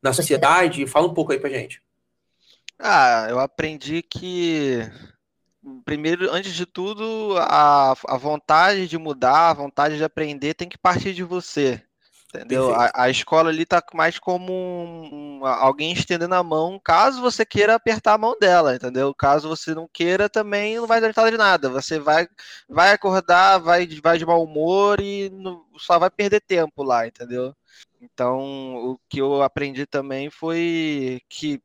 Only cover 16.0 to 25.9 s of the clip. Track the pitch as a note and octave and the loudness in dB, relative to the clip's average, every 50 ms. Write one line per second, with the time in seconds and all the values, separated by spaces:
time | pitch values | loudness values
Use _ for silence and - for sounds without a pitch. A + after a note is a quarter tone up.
16 | - - F3 E3+ E3+ F3 F#3 F3+ F3 E3+ E3 D#3 D#3+ F3 F#3+ G3 _ - E3 E3+ | -2 -4 -2 -4 -2 0 0 0 0 0 -2 -2 -2 -2 -6 -8 _ 2 4 4
17 | G#3+ C4 C4+ B3+ B3 B3 - - A3 _ - G#3 G3+ G#3+ A3+ A3+ _ A3+ A3 G#3+ | 4 2 2 0 -4 -4 -2 -2 -4 _ 0 0 2 4 4 2 _ -2 -2 0
18 | _ A3 G#3+ G#3+ G#3+ A3+ B3+ A4 G#3 F#3+ F3+ F3 D#3+ C#3+ B2+ B2 - B2+ B2+ B2+ | _ 2 2 2 2 -2 0 2 4 6 6 6 4 4 0 -2 -6 -6 -2 -2
19 | C3+ C#3 C#3 _ - C#3 C#3+ D3 D3 D#3 D#3+ D#3 - D#3+ D#3+ D#3+ E3 E3 _ - | -2 -2 -2 _ 2 2 2 2 0 -4 -8 -8 -6 -8 -8 -8 -8 -16 _ -4
20 | E3+ E3+ F#3 F#3+ G3+ G#3 - A3 G#3+ G#3 G3+ G3+ G#3 G#3+ A3 A#3 A#3 A3 A3+ A3+ | -2 0 0 0 0 0 0 -4 -4 -2 -4 -4 -4 -4 -6 -6 -2 0 2 2
21 | A3+ A3 G#3+ - A3+ A3+ A3 A3+ G#3+ G3 F#3 E3+ C#3 C3 B2+ C3+ C3+ - E3 D#3 | 2 0 2 2 2 2 4 4 4 4 4 4 2 -2 -4 -4 -6 -4 -6 -4
22 | C#3+ D3+ D3+ D#3+ F3 - _ - - - - - _ _ - D3+ F3 G3 G#3 G#3 | 0 2 2 2 2 -2 _ -20 -20 -20 -20 -20 _ _ 0 4 4 4 4 4
23 | - G3 F#3 F#3+ F3 - F3 F3 F#3 G3 G3 F#3 E3 E3 F3 F3 F3+ E3+ D#3 D3+ | 2 0 0 0 2 4 4 6 6 6 6 4 4 4 2 2 2 -2 -8 -2
24 | C#3+ E3 E3+ E3+ E3 D#3+ E3+ E3+ E3 D#3+ D#3 D3+ D#3 E3 F#3 G3 G3+ G3+ G#3 G3+ | _ 2 2 2 2 2 2 2 2 0 -4 -2 0 0 2 2 4 2 2 0
25 | G3+ G3+ G3+ G3+ G3 G3 F#3+ F#3+ F#3+ F#3+ F3+ E3+ D#3+ _ _ D#3+ - - | -2 -4 -4 -6 -6 -8 -8 -12 -14 -14 -14 -14 _ _ _ -20 -8 -2